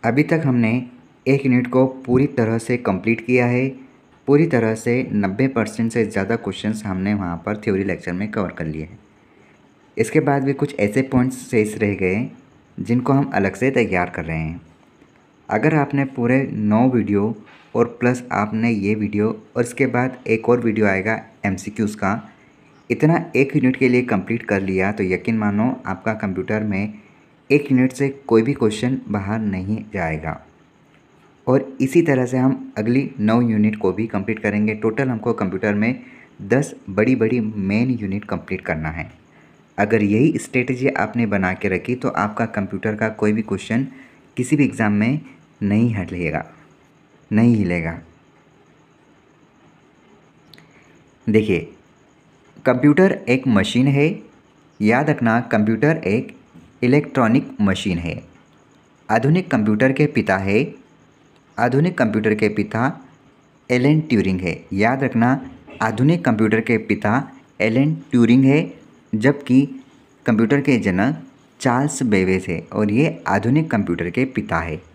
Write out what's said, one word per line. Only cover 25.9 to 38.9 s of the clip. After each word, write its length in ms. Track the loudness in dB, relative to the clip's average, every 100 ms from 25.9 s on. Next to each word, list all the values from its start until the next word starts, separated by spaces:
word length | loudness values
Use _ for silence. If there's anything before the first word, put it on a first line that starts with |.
| -6 -6
कंप्यूटर 480 | -4 -6 -6 -4 -4
में 320 | -2 -4 -4 -8 -20 _ _ _ _
एक 220 | 0 2
यूनिट 200 | 2 2
से 160 | 0 -4
कोई 340 | -4 2 2
भी 100 | 2
क्वेश्चन 460 | 0 -2 0 -2 -4 -4
बाहर 300 | -6 -4 -4
नहीं 460 | -2 -4 -4 -6 -6
जाएगा। 520 | -6 -4 -4 -6 -8 -12 _ _ _ _ _ _ _ _ _ 2
और 300 | 2 0 -4
इसी 220 | 2 2
तरह 240 | 4 2 2
से 120 | 2
हम 340 | 2 0 -6 -6
अगली 320 | 0 0 -2 -2
नौ 200 | 2 4
यूनिट 360 | 2 2 2 2
को 160 | -2
भी 140 | -2 -4
कंप्लीट 320 | -4 -4 -2
करेंगे। 360 | -2 0 -2
टोटल 340 | 0 -2 -2 -2
हमको 240 | -2 -2
कंप्यूटर 420 | -2 -2 -2 -2
में 280 | 0 0 -2 -10 -20 -20 _
दस 320 | 0 0 0 -8 -6
बड़ी-बड़ी 500 | 0 2 2 2 0
मेन 500 | -2 -4 -2 0 0
यूनिट 340 | -2 -4 -6
कंप्लीट 360 | -6 -8 -6 -8
करना 280 | -6 -6
है। 240 | -6